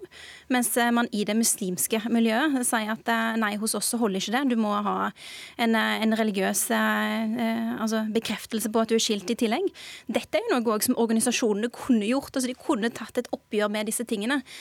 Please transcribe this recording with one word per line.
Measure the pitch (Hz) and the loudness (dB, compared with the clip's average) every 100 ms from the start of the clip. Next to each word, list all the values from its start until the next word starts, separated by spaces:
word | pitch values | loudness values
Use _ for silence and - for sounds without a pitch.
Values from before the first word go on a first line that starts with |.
| 403 - - - - | -6 -18 -20 -14 -2
mens, | 254 240 - | 0 2 2
eh, | 240 | 4
man | 233 240 | 4 2
i | 202 | 0
det | 208 | 0
muslimske | 214 226 - 190 180 - 220 220 | 2 2 0 -2 -2 0 -2 0
miljøet | 233 226 220 311 269 | 2 4 4 2 2
sier | 247 240 214 | 0 0 -2
at, | 220 - | -4 -2
eh, | 226 226 | 0 0
nei, | 226 214 208 | 0 0 -2
hos | 220 | -2
oss | 214 - | -2 -2
så | 233 | 0
holder | 226 190 | 0 0
ikke | 190 | -2
det. | 233 285 | 0 2
Du | |
må | 240 214 208 | 2 2 0
ha | 202 190 196 - - - - - | 0 -2 -2 -6 -14 -16 -12 -2
en, | 233 | 2
eh, | 226 214 214 | 4 2 2
en | 220 | 2
religiøs, | 220 220 196 190 202 - | 2 2 2 0 0 0
eh, | 220 220 214 214 214 226 226 | 2 2 2 0 -2 -2 -2
eh, | 226 226 226 240 | 0 0 -2 -2
altså | 220 220 220 | -2 0 0
bekreftelse | 214 226 208 - 220 214 | -2 -2 -6 -4 -4 -2
på | 226 | 0
at | 220 | 2
du | |
er | 226 | 2
skilt | - 208 180 | 2 -2 -2
i | |
tillegg. | 233 226 240 381 - - - - | -2 0 0 -2 -4 -18 -16 -4
Dette | 240 - 311 | -4 0 -2
er | 466 | 0
jo | 294 | 0
noe | 233 214 | 2 0
også | |
som | 208 | 2
organisasjonene | 247 233 226 254 233 233 202 226 | 2 2 2 2 2 2 2 -2
kunne | - - 233 202 | -4 2 4 4
gjort. | 262 269 - | 0 -2 -4
Altså, | 247 | -4
de | |
kunne | 262 - 277 226 | -4 -2 0 0
tatt | - 220 - | -4 -8 -6
et | 240 | -6
oppgjør | - - 208 208 | -6 -4 0 0
med | 214 214 | 0 -2
disse | 220 | -4
tingene. | 233 214 202 277 - - | -2 -2 0 -2 -2 -14